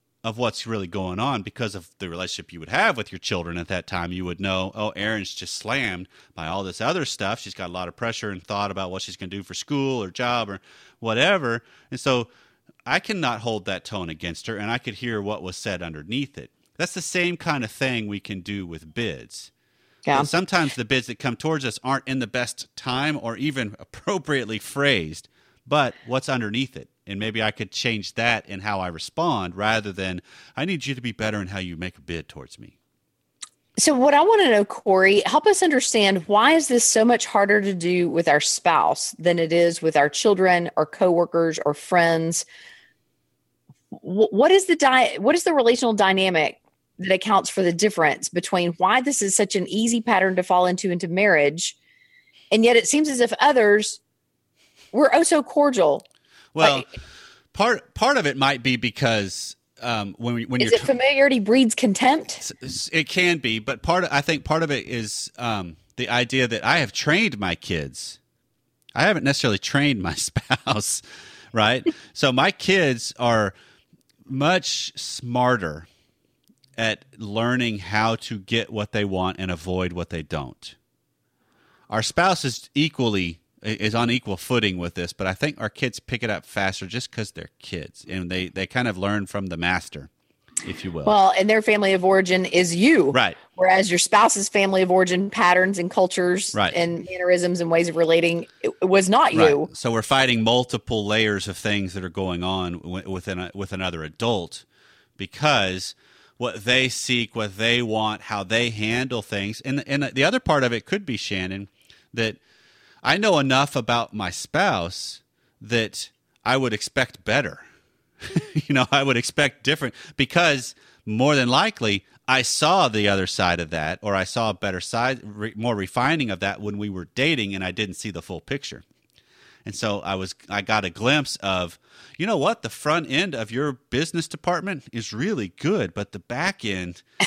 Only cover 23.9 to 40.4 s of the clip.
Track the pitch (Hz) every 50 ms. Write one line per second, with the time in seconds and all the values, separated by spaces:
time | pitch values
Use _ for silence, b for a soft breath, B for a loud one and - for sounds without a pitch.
23.9 | - - - - 202 185 143 - 147 135 117 101 110 104 - - - 139 143 143
24.9 | 131 101 82 78 87 - - _ _ _ _ _ _ _ _ - 135 151 139 120
25.9 | - - - 117 123 131 - - 135 123 117 104 104 123 135 127 - - 65 -
26.9 | _ _ _ - 101 98 107 110 107 113 110 107 107 - 113 95 - - - 123
27.9 | 113 107 95 - - - 113 120 117 107 - - 101 95 95 107 104 95 92 90
28.9 | 85 80 - - - - 165 175 143 107 92 90 87 92 101 107 113 113 104 104
29.9 | 95 92 95 92 92 87 b b b b b b b - 143 180 196 151 - 139
30.9 | 135 123 123 120 107 - 110 107 107 104 98 90 98 98 92 90 85 80 87 92
31.9 | - _ 69 - 85 82 76 - - 76 67 - - - 55 - _ _ _ _
32.9 | _ _ _ _ _ _ _ _ _ _ - - _ _ _ _ _ - - 320
33.9 | 294 247 254 285 285 285 320 403 453 427 381 262 220 208 208 - - - - 214
34.9 | 190 190 190 190 196 202 - - 233 302 - 427 403 - 381 349 294 247 - -
35.9 | - 226 208 196 190 185 160 - 202 208 226 277 320 330 302 - 254 240 226 -
36.9 | - 226 220 240 247 220 - - - 214 202 196 208 208 196 196 196 175 165 175
37.9 | 180 180 175 170 139 165 165 160 147 147 147 - - - - 180 165 143 87 80
38.9 | 139 - - - - - 160 175 175 175 165 160 165 170 170 170 170 - - 160
39.9 | 151 147 143 147 - - - 214 202 185